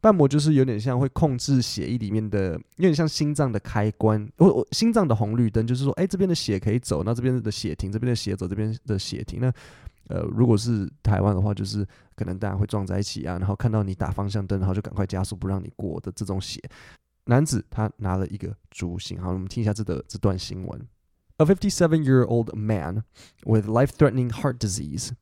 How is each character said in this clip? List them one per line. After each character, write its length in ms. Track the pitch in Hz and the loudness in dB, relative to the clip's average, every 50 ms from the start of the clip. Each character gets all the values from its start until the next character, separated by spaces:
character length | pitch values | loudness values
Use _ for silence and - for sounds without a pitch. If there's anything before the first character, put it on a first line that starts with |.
瓣 120 | - 220 214 | 6 6 8
膜 140 | 175 147 135 | 8 6 6
就 100 | 143 151 | 6 4
是 140 | 143 156 | 4 6
有 100 | 151 139 | 6 6
点 160 | 135 131 113 104 | 4 4 2 -2
像 220 | 107 135 123 123 | -2 -2 0 0
会 80 | 139 135 | 0 0
控 300 | _ - 160 151 131 120 | _ 2 2 2 2 -2
制 240 | - - 139 127 | 0 2 2 2
血 260 | 117 - - - - - | 2 0 -4 -6 -4 -4
液 80 | 120 | -4
里 140 | 120 110 98 | -4 -2 -2
面 180 | 107 107 107 107 | -2 -2 -2 -2
的， 240 | 101 101 95 92 80 82 - _ _ | -2 -2 -2 -2 -4 -6 -10 _ _
有 60 | - | 2
点 120 | 175 185 156 | 2 2 4
像 140 | 143 165 156 | 4 0 -2
心 260 | - - 151 147 147 | 0 -2 -2 -2 0
脏 160 | 143 147 127 | 0 0 0
的 80 | 110 101 | 0 -4
开 300 | _ - - 110 104 107 | _ -4 -2 0 0 0
关， 360 | 104 _ - 110 107 107 104 104 - | 0 _ 2 2 2 2 -2 -8 2
我， 160 | - - 202 | 6 6 6
我， 160 | - 123 - _ | 6 4 -2 _
心 200 | - - 226 233 | -2 0 0 2
脏 160 | 220 226 190 143 | 2 2 2 2
的 80 | 117 | 2
红 180 | 101 107 104 110 | 0 0 0 2
绿 140 | 120 120 110 | 2 2 2
灯， 180 | 95 113 110 | 2 0 0
就 80 | 113 127 | 0 0
是 80 | 127 | 0
说， 80 | 139 139 - | 0 -2 0
哎， 120 | - 185 | 0 -2
这 120 | 190 - 180 | -2 0 0
边 100 | 196 185 | 0 0
的 60 | 170 | 0
血 260 | - - - 104 92 | -2 0 -2 -2 0
可 100 | - 107 | 0 0
以 80 | 104 123 | 0 0
走， 240 | - - 101 71 | 0 -2 -2 -2
那 120 | 87 104 117 | 0 -2 -2
这 80 | 117 | 0
边 200 | 120 131 127 127 | 0 0 0 0
的 80 | 110 107 | -2 -4
血 240 | 98 - - 98 73 | -6 -4 -6 -6 -4
停， 160 | - - 95 | -4 -6 -4
这 80 | 98 110 | -4 -2
边 120 | 120 123 | 0 0
的 40 | 120 | 0
血 220 | 113 - 101 95 | 0 -2 -4 -4
走， 100 | 95 92 | -4 -4
这 80 | 87 98 | -6 -4
边 220 | 104 107 110 110 123 _ | -4 -4 -4 -4 -6 _
的 140 | - 110 98 | -4 -4 -4
血 260 | - - - - 110 | -2 -6 -8 -8 -8
停。 160 | - - - | -8 -6 -2
那， 100 | 123 127 123 - - - - - - - _ _ _ - | -2 -2 -2 -4 -10 -20 -20 -20 -20 -20 _ _ _ -8
呃， 120 | - 90 78 76 | -6 -4 -4 -4
如 160 | - 107 123 | 2 2 4
果 80 | 120 110 | 6 6
是 320 | 101 113 120 117 104 98 - - _ | 4 2 0 -2 -2 -2 -6 -8 _
台 200 | _ 110 107 95 | _ 2 2 4
湾 120 | 95 104 101 | 4 2 2
的 60 | 92 | 2
话， 140 | 98 104 104 | 0 0 -2
就 100 | 98 101 | -4 -6
是 220 | 98 104 104 98 - _ _ _ _ _ | -4 -4 -4 -4 -6 _ _ _ _ _
可 120 | - 110 | -8 -8
能 120 | - 92 92 | -6 -6 -6
大 120 | 107 101 | -6 -4
家 40 | 95 | -2
会 120 | 95 104 | -2 -2
撞 200 | 107 - 104 95 | -2 -2 -4 -2
在 120 | 92 92 98 | -2 -2 -2
一 40 | |
起 220 | 104 - - - - | -2 -4 -6 -8 -6
啊， 140 | 76 90 90 | -6 -4 -4
然 100 | 95 98 | -2 -4
后 80 | 98 | -2
看 160 | - - 117 | 0 0 0
到 100 | 107 110 | 2 2
你 120 | 101 95 92 | 0 -2 -4
打 160 | - - - | -4 -4 -4
方 180 | 95 - 101 101 | -2 -4 -4 -4
向 180 | 98 107 98 | -4 -4 -4
灯， 120 | 92 101 98 | -2 -2 0
然 100 | 92 95 | 0 0
后 60 | 92 | -2
就 80 | 101 | -2
赶 100 | 101 - | -4 -6
快 140 | - 98 98 | -4 -4 -4
加 180 | 92 - 92 92 | -2 -2 -4 -4
速 100 | - 104 | -4 -6
不 140 | 90 - 95 | -6 -4 -4
让 140 | 98 95 | -4 -4
你 100 | 90 - - | -6 -10 -12
过 240 | - 104 92 78 85 | -8 -8 -8 -8 -8
的 120 | - - - | -8 -10 -8
这 80 | - | -8
种 160 | 107 95 95 95 | -6 -4 -4 -6
血。 220 | - - - - - - - - - - - _ _ _ _ _ _ | -4 -8 -12 -12 -14 -16 -18 -20 -20 -20 -20 _ _ _ _ _ _
男 220 | - 120 131 156 | 2 4 4 4
子 180 | 151 131 101 - _ | 2 0 -2 -4 _
他 200 | - - 110 104 - | -6 -4 -4 -4 -6
拿 200 | _ 104 92 90 | _ -4 -2 -2
了 100 | 95 95 | -2 -2
一 100 | - - | -4 -6
个 180 | 98 - - 98 _ _ _ | -8 -8 -10 -10 _ _ _
猪 280 | - - 95 87 87 95 | -12 -8 -8 -6 -6 -8
心， 200 | - - 90 87 | -8 -10 -10 -8
好， 140 | 90 90 | -6 -4
我 60 | 92 92 | -4 -4
们 100 | 92 95 | -6 -6
听 140 | - 120 | -4 -2
一 20 | 113 | 0
下 80 | 107 | 0
这 100 | 104 107 | 0 -2
个， 220 | 107 95 85 65 - | -4 -4 -4 -6 -6
这 120 | _ - - | _ -8 0
段 200 | - 104 92 92 | 0 0 0 0
新 280 | - - 98 92 92 | -6 -8 -10 -10 -10
闻。 200 | - - - - - _ _ _ _ _ _ _ _ _ _ | -10 -12 -12 -16 -18 _ _ _ _ _ _ _ _ _ _
A 80 | 156 | 4
fifty-seven-year-old 1080 | 151 196 190 - 202 - - 175 160 156 160 151 131 131 127 123 - 120 120 113 107 - | 4 4 2 2 -2 2 2 2 4 4 2 4 6 6 6 6 4 2 0 0 -2 -6
man 500 | 107 104 107 110 95 - 80 90 110 110 _ _ - - - _ _ - | -6 -2 -2 -2 -2 -2 -4 -4 -6 -6 _ _ -20 -20 -20 _ _ 0
with 200 | - 110 110 101 | 2 2 2 4
life-threatening 640 | 104 110 117 139 139 - - 156 139 113 127 123 120 | 2 2 2 2 2 4 4 4 4 4 2 -2 -2
heart 300 | 113 - - 143 127 123 | -2 -2 -4 -4 -4 -2
disease 540 | - 101 90 - 73 76 71 - - - 117 _ | -4 -4 -4 -4 -6 -8 -8 -8 -8 -8 -10 _